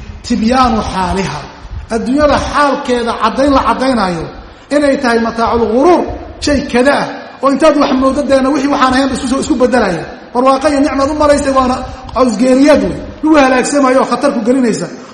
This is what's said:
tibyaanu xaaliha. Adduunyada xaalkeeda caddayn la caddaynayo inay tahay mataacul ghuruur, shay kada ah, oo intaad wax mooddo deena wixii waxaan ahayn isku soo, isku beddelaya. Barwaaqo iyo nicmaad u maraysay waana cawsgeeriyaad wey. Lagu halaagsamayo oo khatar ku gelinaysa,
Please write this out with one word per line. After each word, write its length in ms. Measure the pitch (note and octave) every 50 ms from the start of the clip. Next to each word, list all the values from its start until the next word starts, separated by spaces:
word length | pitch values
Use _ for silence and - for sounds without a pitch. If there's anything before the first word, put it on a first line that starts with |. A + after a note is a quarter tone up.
| - - - -
tibyaanu 600 | - - A#3+ G3 G#3+ A3+ B3+ C4 B3+ A#3+ A3+ G#3+
xaaliha. 580 | F3 - F3 F#3+ F#3 F3 F3 G3 F#3 C#3+ D3 D3 - - - - - - - - - -
Adduunyada 480 | A3 A3+ F#3+ A3 C4 D4 D4+ C#4+ B3+
xaalkeeda 760 | A3 - - - C#4+ D4 C#4 C4 D4 - B3+ B3 A#3+ A#3 A#3 G3+
caddayn 380 | - G#3 A3+ G#3 B3 C#4 D4 C4+
la 80 | C4 G#3
caddaynayo 560 | A3+ A#3 - B3+ C4+ B3+ A3+ G3 F3+ F3 D#3+ D3 C#3 - - - - - - - -
inay 260 | C#4 D4 D4 C#4 C4
tahay 220 | - - A#3+ A#3 A3+
mataacul 460 | A3+ A3+ G#3+ A#3 A3+ G3+ A3+ A#3+ A3+
ghuruur, 360 | G#3 G#3+ B3+ D4 F4 - - - - - - - - - -
shay 200 | - D4 D4 B3 C#4+ -
kada 240 | - A#3+ B3+ C#4+ C#4
ah, 120 | A3+ F3 - - - - - - -
oo 80 | B3+ C#4
intaad 240 | C#4 - D#4+ D#4 C#4+
wax 140 | D4 C4+ - C4+
mooddo 280 | B3+ C4+ C4+ C4 D4
deena 280 | C#4 A#3+ C#4 C4+ B3+ C4+
wixii 200 | D4+ C#4 C4 C#4+
waxaan 240 | C#4 - C4 C4 B3+
ahayn 160 | C4 C#4 C4 B3+
isku 140 | - -
soo, 120 | A#3 C4 C4+
isku 140 | - - D#4
beddelaya. 480 | A#3+ B3+ A3+ B3+ A#3+ G#3+ F#3+ E3+ D#3 D3 - - - - - -
Barwaaqo 340 | B3 C4 C4+ C4+ C4+ D4 D4+
iyo 100 | C#4+ C4+
nicmaad 300 | C#4 C#4 C4 C4+ C#4 D4
u 40 | D4+
maraysay 400 | D4+ D4+ D4 C#4+ C4+ - C4+ C4
waana 220 | C4 C4 B3 B3+ - - - - - - - -
cawsgeeriyaad 680 | A3+ C4 B3 G#3 F#3+ B3+ C4 B3+ C4 C#4 D4+ C#4+ G3+ G3
wey. 140 | F3 D#3 - - - - - -
Lagu 120 | D#4 D#4+
halaagsamayo 640 | D4 C4+ C4 C4 B3 A#3+ - C#4+ C#4+ C4+ B3+ C4 C4
oo 40 | A#3
khatar 260 | - A#3+ A#3 D4 C#4+ F#3+
ku 60 | A#3
gelinaysa, 460 | G#3 A#3+ B3+ C4+ B3 A3 F#3 - F3 - - - - -